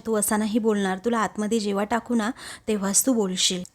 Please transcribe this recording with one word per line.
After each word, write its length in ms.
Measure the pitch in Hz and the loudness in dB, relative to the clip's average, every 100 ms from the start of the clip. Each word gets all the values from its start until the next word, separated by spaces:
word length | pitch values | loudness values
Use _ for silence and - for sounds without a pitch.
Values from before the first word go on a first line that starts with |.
| 226 | 0
तू 80 | |
असा 220 | 220 202 214 | 0 2 0
नाही 220 | 214 226 | 0 0
बोलणार, 400 | 220 208 196 185 | 2 2 2 0
तुला 200 | 240 233 | -2 0
आतमध्ये 420 | 190 - 208 226 | 0 -2 0 0
जेव्हा 240 | 208 196 | 0 -2
टाकू 300 | 208 233 226 | 0 -2 0
ना, 160 | 240 208 - - - - | 0 0 -4 -10 -10 -4
तेव्हाच 380 | 214 196 202 - | -2 0 2 2
तू 60 | |
बोलशील. 500 | 233 190 185 - 185 185 | 2 2 0 0 -2 -6